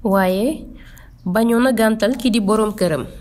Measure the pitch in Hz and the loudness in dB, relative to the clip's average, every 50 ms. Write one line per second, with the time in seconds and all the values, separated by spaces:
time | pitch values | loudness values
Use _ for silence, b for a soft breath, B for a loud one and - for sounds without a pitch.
0 | - 220 190 196 190 185 185 190 214 262 320 - - - B B B B B B | 0 2 2 2 2 2 0 0 0 -2 -4 -4 -10 -16 B B B B B B
1 | B B B B - 180 180 220 233 233 233 226 247 269 254 214 226 220 220 220 | B B B B -8 -2 0 0 2 2 2 2 2 2 2 2 2 0 2 0
2 | 208 208 262 269 - 262 214 240 208 190 214 220 220 214 202 - 185 175 156 135 | 0 -2 -2 0 -2 0 0 0 0 2 2 2 0 -2 -2 -2 -2 -2 0 -2
3 | 113 - - - | -6 -8 -12 -18